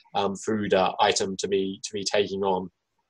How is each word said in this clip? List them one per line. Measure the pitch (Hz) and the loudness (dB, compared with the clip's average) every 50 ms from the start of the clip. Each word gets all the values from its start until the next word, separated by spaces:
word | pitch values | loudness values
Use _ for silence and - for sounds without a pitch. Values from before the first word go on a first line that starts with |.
| - _ - | -18 _ -4
um, | 104 101 98 98 | -2 -2 -2 -2
food, | 95 - - 110 107 104 95 98 | -4 -4 -2 -2 -2 0 2 2
uh, | 95 92 95 - - | 4 4 2 2 2
item | 110 101 92 - 107 98 95 - | 4 4 4 2 0 -4 -4 -6
to | - 95 | -4 -2
be, | 101 98 95 95 98 107 - | 0 0 0 -2 -6 -8 -10
to | - - | -10 -8
be | 104 98 | -6 -6
taking | - - 104 101 90 98 95 101 | 0 0 0 0 0 0 -2 0
on. | 98 92 92 95 92 _ _ _ _ _ _ _ _ | 0 0 0 -2 -6 _ _ _ _ _ _ _ _